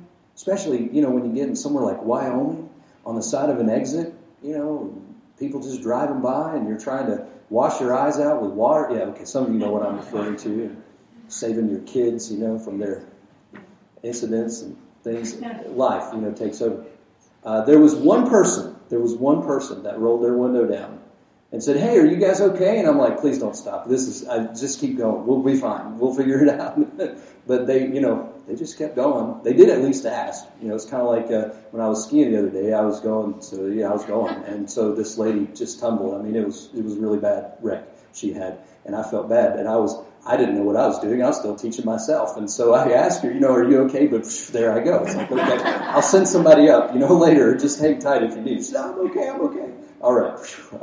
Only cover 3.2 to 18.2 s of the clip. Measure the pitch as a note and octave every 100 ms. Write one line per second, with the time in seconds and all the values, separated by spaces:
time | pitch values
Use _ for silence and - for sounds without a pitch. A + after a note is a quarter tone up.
3.2 | - C3+ D3 B2 A2 A#2+ B2+ D#3+ E3 -
4.2 | - _ C#3+ D3+ D3+ D3 G2 - - -
5.2 | _ - C3+ C3+ C3+ B2+ A2+ B2 D3 C3
6.2 | B2 C#3 D#3+ D3+ G#2+ G#2+ C#3 C3+ B2+ G#2
7.2 | - - - A2 D3 - B2+ C3 G3 D3
8.2 | D3 - G2+ G2 A#2 D3+ C3+ A2+ E2+ -
9.2 | - C3+ A#2+ A2 G#2 G#2 G#2 G2+ - A2
10.2 | G#2 G2+ A#2 G#2+ A2+ - - _ _ -
11.2 | - - A#2 A2 G#2+ F#2+ - C3 A#2 A2+
12.2 | - G#2 A2+ A2 G2+ G2+ G#2 F#2 - -
13.2 | _ _ _ - - _ _ _ A#2 A#2+
14.2 | A2+ A2+ A2+ A2+ F#2+ - - _ A#2 A#2
15.2 | A2+ - A#3 A3 - B2 C3 - - A2
16.2 | G#2+ G#2 G#2+ - A#2 - - - _ _
17.2 | _ _ A2 A2 A2+ D3+ D3+ - D3 A#3